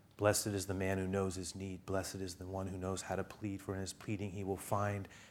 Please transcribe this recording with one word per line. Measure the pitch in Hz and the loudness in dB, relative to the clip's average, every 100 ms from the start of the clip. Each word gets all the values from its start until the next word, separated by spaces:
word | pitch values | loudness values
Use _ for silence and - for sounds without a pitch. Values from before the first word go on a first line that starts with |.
| - - | -16 4
"Blessed | 104 101 - | 6 6 4
is | 101 92 | 0 0
the | |
man | 95 95 95 | 2 2 2
who | 92 | 2
knows | 98 95 90 | 2 2 0
his | 90 98 | -4 -4
need. | 98 92 - | -6 -6 -2
Blessed | 95 92 98 | 0 0 -4
is | 95 87 | -6 -6
the | 92 | -4
one | 95 95 | -2 -2
who | 92 | -2
knows | 92 95 | -2 -2
how | - 92 | 0 -2
to | |
plead, | 92 - 107 98 | -2 -4 -4 -4
for | - | -4
in | 95 | -4
his | 95 | -4
pleading | - - 104 101 | -6 -4 -2 -2
he | 95 | -2
will | 95 95 | -2 -2
find | - 104 104 101 95 - - | 0 2 2 0 -4 -10 -12